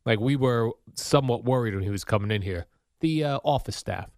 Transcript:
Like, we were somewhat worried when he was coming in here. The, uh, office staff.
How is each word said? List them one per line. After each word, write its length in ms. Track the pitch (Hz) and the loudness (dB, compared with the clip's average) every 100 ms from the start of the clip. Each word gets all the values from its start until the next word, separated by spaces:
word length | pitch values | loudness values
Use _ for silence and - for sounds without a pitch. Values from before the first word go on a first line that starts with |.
Like, 160 | - 110 | 0 2
we 160 | 120 143 | 2 2
were 360 | 127 120 113 - - - | 2 2 0 -4 -14 -12
somewhat 480 | - 147 135 117 117 | 2 2 4 0 2
worried 300 | 127 117 98 | 0 0 -2
when 80 | |
he 80 | 95 | -2
was 120 | 101 | -4
coming 280 | - 107 101 | 0 0 0
in 100 | 107 | -2
here. 240 | 95 87 - _ _ _ | -2 -6 -8 _ _ _
The, 220 | 165 156 | -2 0
uh, 160 | 147 139 | 0 -2
office 320 | 151 135 - - | 0 0 -2 -8
staff. 340 | - 95 - | -6 -8 -10